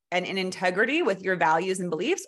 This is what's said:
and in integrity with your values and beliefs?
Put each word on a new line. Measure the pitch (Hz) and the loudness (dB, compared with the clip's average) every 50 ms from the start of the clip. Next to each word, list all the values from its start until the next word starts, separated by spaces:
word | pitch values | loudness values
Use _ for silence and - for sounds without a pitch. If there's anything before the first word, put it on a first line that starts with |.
| _ _ | _ _
and | 175 180 180 | -2 -2 -2
in | - 180 190 | -2 -2 -2
integrity | 185 185 180 - 190 180 180 190 240 240 294 339 | -2 -2 -2 0 0 0 2 2 2 2 2 0
with | 339 220 196 180 | 0 0 -2 -2
your | 190 190 185 | -2 -2 0
values | 170 170 151 160 165 190 185 185 180 | 2 4 4 4 4 2 0 -2 -2
and | 180 175 | -2 -4
beliefs? | 170 160 202 285 381 - - | -4 -2 -2 -2 -2 -2 -4